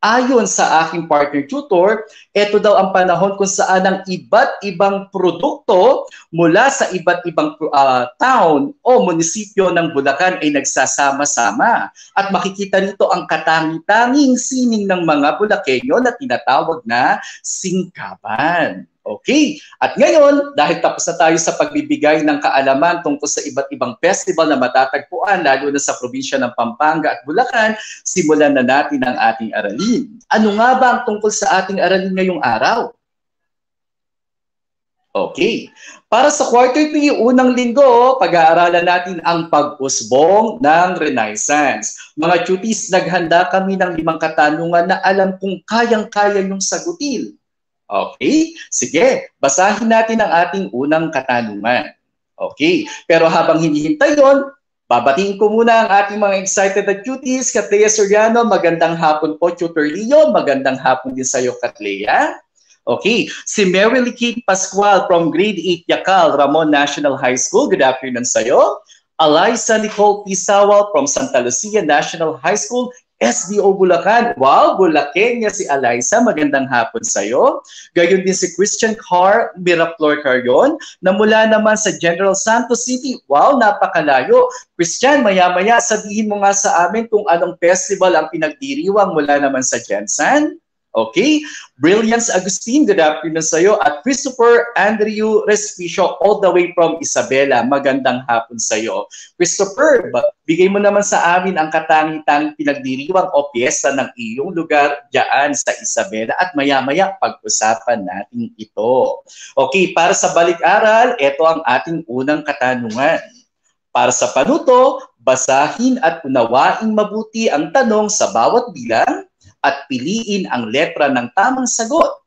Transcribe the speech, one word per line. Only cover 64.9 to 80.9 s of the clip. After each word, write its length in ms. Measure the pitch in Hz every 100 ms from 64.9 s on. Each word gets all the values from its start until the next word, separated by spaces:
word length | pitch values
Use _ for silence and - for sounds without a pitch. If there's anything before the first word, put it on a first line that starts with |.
| 196
from 240 | - 175 170
Grade 320 | 151 208 180
eight 240 | 175 170
Yakal, 560 | - 156 - 190 165 139
Ramon 320 | 143 151 160
National 480 | 147 143 - 147 131
High 160 | 131 127
School. 320 | - 196 277
Good 160 | 185
afternoon 400 | 131 131 135 123
sa'yo. 560 | 123 - 113 165 294 - _ _ _ _
Eliza 560 | 160 151 196 240 - 220
Nicole 480 | 214 202 208 202
Pisawal 640 | 196 196 - 202 202 202 202
from 140 | 151
Santa 360 | 139 - 131 131
Lucia 440 | 123 123 214 208
National 520 | 165 147 156 170 160 -
High 220 | 160 208
School, 340 | - 247 247 - _ _
S 240 | 233 240 170
D 80 | 208
O 160 | 196
Bulacan. 640 | 196 185 175 185 233 240 -
Wow, 400 | 135 165 302 190
Bulacan 640 | 185 151 143 175 226 240
niya 80 | 214
si 160 | -
Eliza. 560 | 185 139 127 120 120 214
Magandang 480 | 240 160 147 139 131
hapon 320 | 127 113 113
sa'yo. 640 | 120 - 101 127 240 339 - - - -
Gayon 240 | 170 190
din 160 | 185 185
si 160 | 180
Christian 400 | - 202 - 226 214
Carr 560 | - 180 185 214 - -
Miraflor 640 | 180 170 165 165 151 147
Carrion 560 | 143 127 120 131 247 320 -